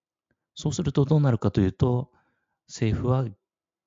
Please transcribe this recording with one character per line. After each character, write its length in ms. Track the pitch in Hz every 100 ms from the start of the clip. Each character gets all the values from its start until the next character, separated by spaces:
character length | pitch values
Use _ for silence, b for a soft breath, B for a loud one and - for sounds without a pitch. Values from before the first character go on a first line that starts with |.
| _ _ _ _ _
そ 160 | - 151
う 20 |
す 100 | 147
る 100 | 151
と 120 | 147
ど 140 | 139 156
う 20 |
な 100 | 139
る 80 | 117
か 120 | 104
と 100 | -
い 60 | 95
う 60 |
と、 380 | - 127 123 135 _ _ _ _ _ -
政 340 | - 113 104
府 80 | 120
は 160 | 131 120 92 _ _ _ _